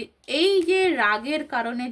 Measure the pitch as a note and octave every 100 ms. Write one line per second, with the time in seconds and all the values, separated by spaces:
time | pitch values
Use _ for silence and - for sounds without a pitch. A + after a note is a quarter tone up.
0 | A3 _ - C#4+ F#4 G4 E4 F#4+ F#4 C4+
1 | G#3 G#3+ B3 D4+ D4 B3 A#3 A#3+ B3